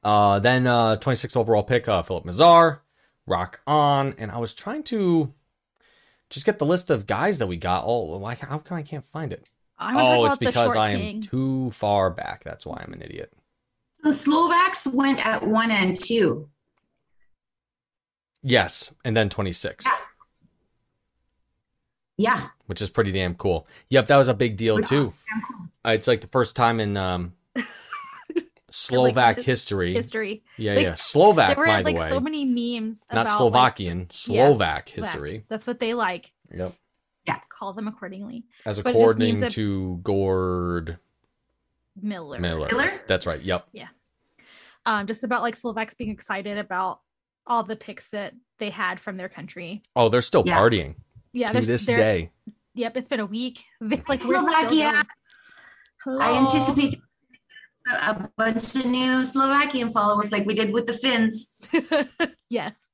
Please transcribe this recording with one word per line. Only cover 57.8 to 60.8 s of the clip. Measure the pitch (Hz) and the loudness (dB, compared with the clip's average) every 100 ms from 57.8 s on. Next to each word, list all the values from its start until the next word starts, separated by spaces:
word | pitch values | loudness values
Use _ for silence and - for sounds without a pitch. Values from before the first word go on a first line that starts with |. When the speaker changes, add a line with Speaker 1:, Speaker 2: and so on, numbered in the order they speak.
| - | -6
Speaker 3:
a | 247 151 214 208 - | -2 -2 -4 -8 -2
bunch | 220 226 - 269 | -2 -2 -4 -4
of | 247 | 0
new | 247 254 254 | 0 2 2
Slovakian | 262 269 269 277 285 269 233 | 0 0 2 2 2 -2 -2
followers | 226 208 208 208 | 0 2 2 0
like | 208 202 | -2 0
we | |
did | 208 214 | 0 0
with | 220 | 0